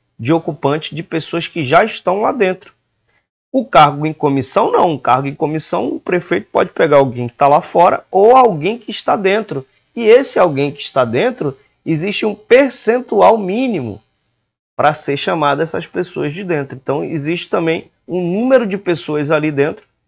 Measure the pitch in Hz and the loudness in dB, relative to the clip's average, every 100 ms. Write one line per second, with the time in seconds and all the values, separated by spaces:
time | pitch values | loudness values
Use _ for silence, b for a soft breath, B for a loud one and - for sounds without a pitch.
0 | _ - 113 165 165 147 139 151 - 147 | _ -8 -2 0 -2 -4 -2 -2 -4 -12
1 | 165 165 - 170 160 175 131 160 220 - | -8 -8 -6 -8 -6 -6 2 2 2 -2
2 | - 190 240 269 190 185 - _ _ _ | -4 -2 -2 0 -2 -2 -10 _ _ _
3 | _ _ _ _ _ 262 - 170 147 143 | _ _ _ _ _ -4 2 4 4 4
4 | 156 151 147 139 127 - 226 - 180 143 | -4 -2 -2 0 -2 0 0 2 0 0
5 | - 127 139 147 151 156 - 175 254 302 | 0 0 0 -4 -4 -4 -4 -4 -4 -6
6 | - 180 - 180 - - 190 - 170 143 | -4 -4 -2 -6 -2 -2 -2 0 2 4
7 | 135 120 120 - 143 147 - 170 175 - | 2 0 -6 0 2 2 2 2 2 2
8 | - 190 214 262 240 165 160 233 - 208 | -2 2 6 6 6 2 -4 -6 -8 -10
9 | - 240 190 208 220 139 - _ _ - | -4 0 0 0 -2 -8 -12 _ _ -2
10 | 220 240 277 - 180 135 143 - - 135 | 6 6 4 2 2 2 -4 -4 -6 -2
11 | 120 117 226 240 147 - b b - 160 | 0 0 -2 -2 -6 -8 b b -4 -4
12 | 185 196 220 202 - 247 277 - - 247 | -4 -4 -4 -4 2 4 4 -2 -2 -2
13 | 247 214 185 226 185 214 262 190 120 95 | 0 4 4 4 0 -2 -2 -4 -6 -10
14 | _ _ _ _ _ _ _ - 139 151 | _ _ _ _ _ _ _ -2 0 0
15 | - 143 - 175 147 143 160 - 165 - | -4 -4 -2 -2 0 0 -2 -6 -8 -8
16 | 180 - 147 160 190 156 135 - - 139 | -8 -6 -6 -6 -6 -4 -6 -8 -4 -4
17 | 170 156 143 170 - 202 165 165 - _ | -4 -6 -6 -6 -4 -2 -2 -2 -6 _
18 | - 180 175 190 247 262 214 190 - 165 | -10 -6 -4 -2 2 2 2 -6 -4 -6
19 | - 151 143 156 151 143 147 202 _ _ | -4 -4 -2 -2 -2 0 -2 -4 _ _